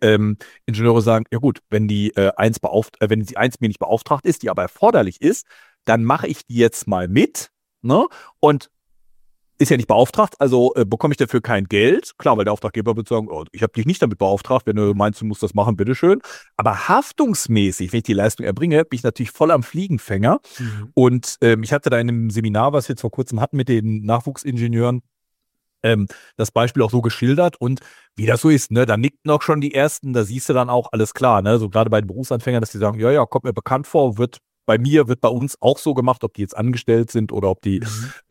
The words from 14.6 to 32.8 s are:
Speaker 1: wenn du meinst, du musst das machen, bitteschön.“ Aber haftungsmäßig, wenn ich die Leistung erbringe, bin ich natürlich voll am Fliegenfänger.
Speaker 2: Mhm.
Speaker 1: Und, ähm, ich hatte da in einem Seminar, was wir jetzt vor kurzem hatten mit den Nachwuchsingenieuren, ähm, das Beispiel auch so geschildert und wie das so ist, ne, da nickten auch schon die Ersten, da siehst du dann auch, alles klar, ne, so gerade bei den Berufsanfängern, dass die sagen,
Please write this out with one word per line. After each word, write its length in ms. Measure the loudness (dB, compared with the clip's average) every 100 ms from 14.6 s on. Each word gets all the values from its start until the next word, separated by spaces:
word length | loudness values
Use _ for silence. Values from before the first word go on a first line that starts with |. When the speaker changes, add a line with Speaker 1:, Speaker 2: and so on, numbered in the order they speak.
| 0
Speaker 1:
wenn 80 | 0
du 180 | 0
meinst, 280 | 0 -2 -2
du 40 | -8
musst 180 | -6
das 100 | -4
machen, 240 | 0 0 0
bitteschön.“ 420 | -2 2 2 2 0 -20 -12 -4
Aber 320 | -2 0 2
haftungsmäßig, 1040 | 0 0 -2 0 -2 0 2 2 0 -4
wenn 60 | -4
ich 40 |
die 100 | -2
Leistung 320 | 0 0 -2 -6
erbringe, 380 | -4 0 2 0
bin 120 | -2
ich 60 |
natürlich 280 | -4 -4 -6
voll 200 | 0 2
am 120 | 2
Fliegenfänger. 760 | 0 -6 -4 -4 -4 0 2 0 -2 -12
Speaker 2:
Mhm. 320 | -10 -10 -4
Speaker 1:
Und, 440 | 2 4 4 -4 0
ähm, 220 | 2 2
ich 80 | 0
hatte 160 | -2 0
da 100 | 0
in 100 | 0
einem 200 | -2 -2
Seminar, 420 | -2 -2 0 0
was 160 | 0 -2
wir 40 | -6
jetzt 60 |
vor 100 | -6
kurzem 280 | -6 -6 -4
hatten 160 | -4 -2
mit 120 | 0
den 320 | 0 0 -4
Nachwuchsingenieuren, 1000 | -2 -2 -4 -10 -6 -4 -2 0 0 -2 -8 _ _ _ _ _ _ _
ähm, 240 | 0 0 -2 -8 -14 -8
das 140 | -4
Beispiel 320 | 0 0 2
auch 80 | 0
so 100 | 0
geschildert 560 | -2 -2 0 2 0 0
und 180 | -4 -6 -8 -20 _ -6
wie 100 | -2
das 160 | 2
so 80 | 4
ist, 220 | 2 2
ne, 140 | 0 2
da 120 | 2
nickten 340 | 0 -2 -2
auch 100 | 0
schon 180 | 0 -2
die 120 | 0
Ersten, 400 | 0 0 -2 -4
da 100 | -2
siehst 260 | -2 -4 -2
du 40 |
dann 160 | 0 0
auch, 200 | 0 -2
alles 220 | -2 -4
klar, 280 | 0 2 2
ne, 180 | 2 0
so 100 | 0
gerade 200 | 0 2
bei 120 | 0
den 60 | -2
Berufsanfängern, 540 | -6 -6 -6 -4 -4
dass 100 | -4
die 80 |
sagen, 200 | -4